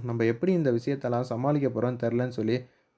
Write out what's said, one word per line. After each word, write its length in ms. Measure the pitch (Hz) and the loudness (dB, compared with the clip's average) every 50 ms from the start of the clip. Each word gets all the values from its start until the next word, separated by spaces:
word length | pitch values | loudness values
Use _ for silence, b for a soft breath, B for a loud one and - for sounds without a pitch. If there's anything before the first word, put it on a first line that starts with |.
| 117 | -4
நம்ம 200 | 120 117 117 113 | -4 0 2 2
எப்படி 300 | 113 117 117 - 185 185 | 2 2 2 2 2 2
இந்த 180 | 170 156 131 | 2 2 2
விஷயத்தெல்லாம் 500 | 117 117 - 143 143 135 - 120 120 120 | 2 2 0 -2 -4 -2 -2 -2 -2 -2
சமாளிக்க 460 | 131 127 120 117 127 143 151 147 139 127 | -2 -2 -4 -2 0 0 2 2 0 0
போறோம்னு 320 | 120 113 117 123 127 120 | 0 0 -2 -2 -2 -2
தெரிலன்னு" 280 | 120 117 117 120 123 127 | -2 0 0 0 -2 -2
சொல்லி 300 | 120 - 107 107 117 123 123 b b b b b b | -2 -2 0 0 0 -2 -2 b b b b b b